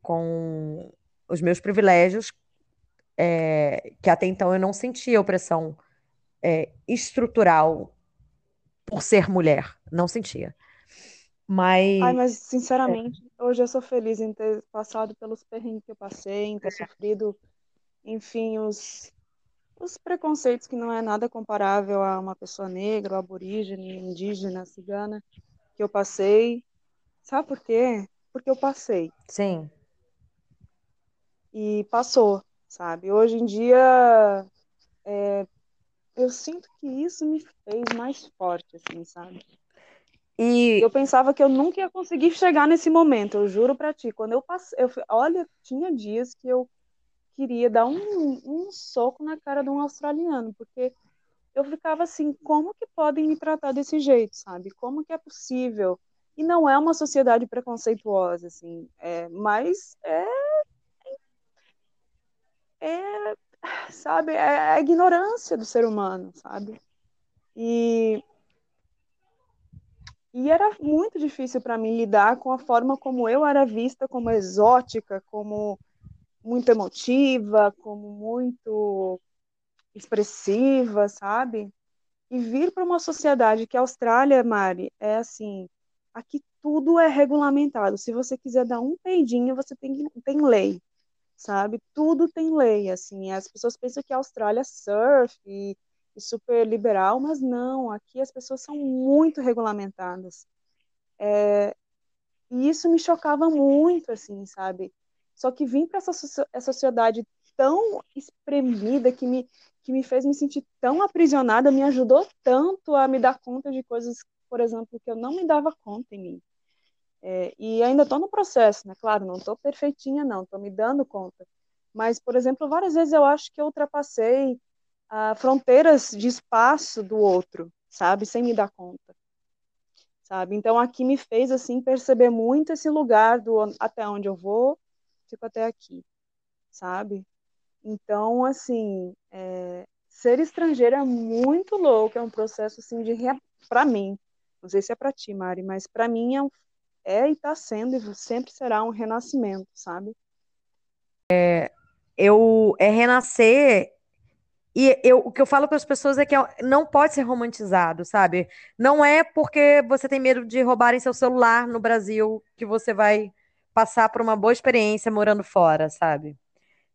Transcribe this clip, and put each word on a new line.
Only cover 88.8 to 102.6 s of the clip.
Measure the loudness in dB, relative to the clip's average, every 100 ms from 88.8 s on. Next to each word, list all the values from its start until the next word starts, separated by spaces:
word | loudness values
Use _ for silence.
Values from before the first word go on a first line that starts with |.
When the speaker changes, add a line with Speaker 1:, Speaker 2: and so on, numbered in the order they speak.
Speaker 2:
um | -4 -6
peidinho, | -2 0 2 0 -2 -4
você | -8 -10
tem, | -10 -8 -10 -10
tem | -4 0
lei, | 4 4 2 -4 _ _ _ _ _ _
sabe? | -8 -4 -4 -8 _
Tudo | -2 0 2 0
tem | 0 -2 2
lei, | 2 2 -2
assim. | -8 -10 -14 -8
As | -8 -10
pessoas | -8 -8 -8
pensam | -12 -10
que | -8
a | -8
Austrália | -8 -6 -4 -2
é |
surf | -6 -12 -6 0 4 4 2 _ -18
e, | -14 -12 -14 _ _ _ -20
e |
super | -12 -12 -2 0 2
liberal, | 0 0 2 2 0
mas | -2 -4
não, | -4 -4 -4 -6 -6
aqui | -10 _ -8
as | -8
pessoas | -8 -12 -14
são | -12 -8
muito | -6 -2 2 4 4 0
regulamentadas. | -4 -2 -2 -4 -10 -12 -12 -12 -16 -20 _ _ _ _ _ _ _ _
É, | -2 0 2 2 0 -4 _ _ _ _ _ _ _
e | -2